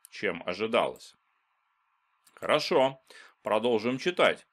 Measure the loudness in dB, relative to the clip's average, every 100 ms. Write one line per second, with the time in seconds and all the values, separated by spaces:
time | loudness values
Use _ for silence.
0 | -20 -6 -4 -4 -6 -6 0 0 0 -4
1 | -18 _ _ _ _ _ _ _ _ _
2 | _ _ _ -10 0 0 2 2 2 -2
3 | _ -20 -20 _ -2 0 2 0 0 -4
4 | -4 2 2 2 _